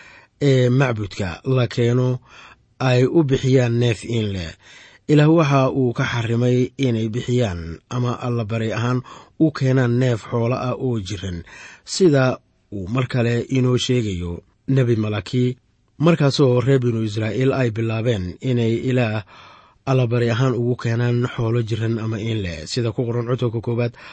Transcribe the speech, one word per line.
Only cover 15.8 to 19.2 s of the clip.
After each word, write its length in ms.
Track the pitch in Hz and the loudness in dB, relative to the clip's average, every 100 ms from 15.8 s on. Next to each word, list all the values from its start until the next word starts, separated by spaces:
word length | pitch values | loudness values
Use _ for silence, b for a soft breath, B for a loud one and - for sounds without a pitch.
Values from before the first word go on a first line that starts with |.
| _ _ | _ _
markaasoo 640 | 156 170 143 - 135 123 | 2 4 2 4 4 4
reer 200 | 120 135 | 2 2
binu 200 | 120 113 | 2 -2
Israa'iil 500 | 110 107 110 104 131 | -4 -2 -4 0 0
ay 180 | 135 123 | 0 -2
bilaabeen 680 | 110 113 113 117 107 90 - | -2 -4 -2 -2 -2 -4 -6
inay 340 | 131 123 113 117 127 | -2 0 0 0 0
Ilaah 320 | 127 113 107 | 0 0 -4